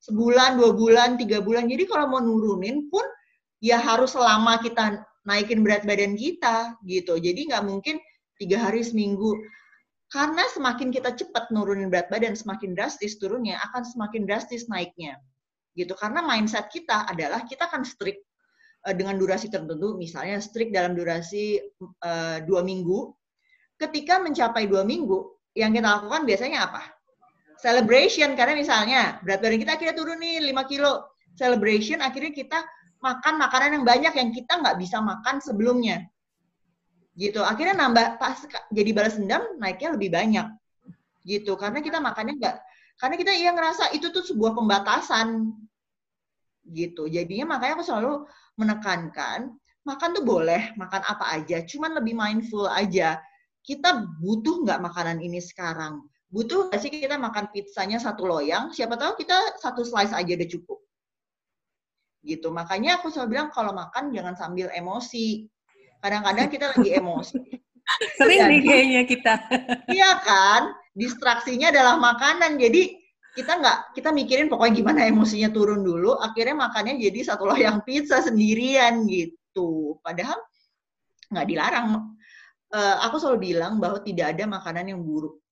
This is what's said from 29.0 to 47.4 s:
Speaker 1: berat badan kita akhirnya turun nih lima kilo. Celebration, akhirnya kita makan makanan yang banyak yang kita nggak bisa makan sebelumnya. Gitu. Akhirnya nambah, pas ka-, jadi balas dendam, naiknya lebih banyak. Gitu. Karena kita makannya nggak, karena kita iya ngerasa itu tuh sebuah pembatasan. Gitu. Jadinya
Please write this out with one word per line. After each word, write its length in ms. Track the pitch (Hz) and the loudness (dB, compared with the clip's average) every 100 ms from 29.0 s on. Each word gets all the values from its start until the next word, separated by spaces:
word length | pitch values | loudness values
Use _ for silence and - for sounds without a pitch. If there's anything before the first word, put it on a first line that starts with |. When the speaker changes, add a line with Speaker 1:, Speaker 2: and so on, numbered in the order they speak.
| 196 - | 2 -2
Speaker 1:
berat 160 | 180 196 | -4 0
badan 200 | 220 226 | 2 0
kita 100 | 220 311 | 0 -2
akhirnya 160 | 330 330 | -2 -4
turun 240 | 320 330 | -6 -6
nih 240 | 330 330 | -6 -4
lima 240 | 285 269 269 | -2 -2 -4
kilo. 480 | 285 285 262 - _ _ - | 0 0 0 -6 _ _ -2
Celebration, 640 | 247 240 202 214 220 320 | 0 2 4 2 0 -2
akhirnya 320 | 262 269 311 294 | -4 -4 -8 -8
kita 240 | 254 320 330 - _ _ | -6 -6 -6 -18 _ _
makan 400 | 262 254 302 311 | -6 -2 -2 2
makanan 400 | 262 262 285 294 | 2 2 2 2
yang 60 | 247 | 4
banyak 260 | 247 320 311 | 6 4 0
yang 100 | 240 226 | -2 -2
kita 240 | 240 349 | -2 0
nggak 160 | 262 180 | 2 0
bisa 160 | 180 214 | -2 -2
makan 400 | 214 185 240 277 | -2 -2 -4 -4
sebelumnya. 640 | 277 208 226 247 226 175 - _ _ _ _ _ _ _ _ _ _ - | -4 0 2 2 0 -4 -8 _ _ _ _ _ _ _ _ _ _ -6
Gitu. 240 | 202 214 | -4 0
Akhirnya 360 | 196 220 339 392 | -2 0 0 2
nambah, 400 | 277 233 233 - | 4 4 2 0
pas 240 | - 262 302 | -6 -6 -12
ka-, 200 | - - | -14 -6
jadi 200 | 214 208 | 0 0
balas 240 | 214 214 220 | 2 0 0
dendam, 320 | 196 285 466 349 | -2 -2 -2 -8
naiknya 320 | 196 180 302 285 | -8 -6 -6 -4
lebih 160 | 196 | -2
banyak. 360 | 170 220 208 170 - _ _ - - _ _ | 0 2 0 -2 -12 _ _ -20 -20 _ _
Gitu. 320 | 170 208 208 190 | -6 -6 -4 -4
Karena 240 | 208 262 | -4 -6
kita 240 | 311 320 | -6 -4
makannya 320 | 277 214 220 294 | -4 -4 -8 -4
nggak, 200 | 202 - - _ _ _ | -4 -6 -14 _ _ _
karena 160 | 254 349 | -6 -2
kita 160 | 359 | 0
iya 240 | 370 349 349 | 2 2 2
ngerasa 400 | 330 330 330 311 | -2 0 -2 -2
itu 160 | 330 | -4
tuh 160 | 349 359 | -6 -6
sebuah 320 | 240 220 226 | 0 0 0
pembatasan. 960 | 214 196 196 247 - 233 226 226 220 - - _ _ _ _ _ _ _ _ _ - | 2 2 2 -2 0 0 0 -2 -4 -6 -18 _ _ _ _ _ _ _ _ _ -16
Gitu. 400 | 165 170 170 156 | -8 -8 -6 -6
Jadinya 480 | 165 170 196 | -6 -6 -6